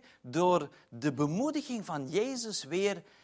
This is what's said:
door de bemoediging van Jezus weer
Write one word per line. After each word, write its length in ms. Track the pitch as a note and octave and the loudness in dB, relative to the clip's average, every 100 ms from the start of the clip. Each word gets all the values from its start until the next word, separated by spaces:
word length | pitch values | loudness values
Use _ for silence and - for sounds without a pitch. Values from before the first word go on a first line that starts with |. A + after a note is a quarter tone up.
| - - | -10 -20
door 480 | - C3 F3+ F3 C#3+ - _ | -4 2 6 6 2 -8 _
de 240 | A#2 D3 | -4 -2
bemoediging 720 | B2 D3 F3 C#4+ D4+ - A#3+ F3+ | 2 2 2 0 -2 -4 -6 -4
van 220 | D#3 C3+ | -6 -2
Jezus 560 | E3+ A#3+ C4 A3+ G3 | 0 0 -2 -4 -6
weer 400 | C3+ E3+ G3+ F#3+ - - | -4 0 0 0 -6 -20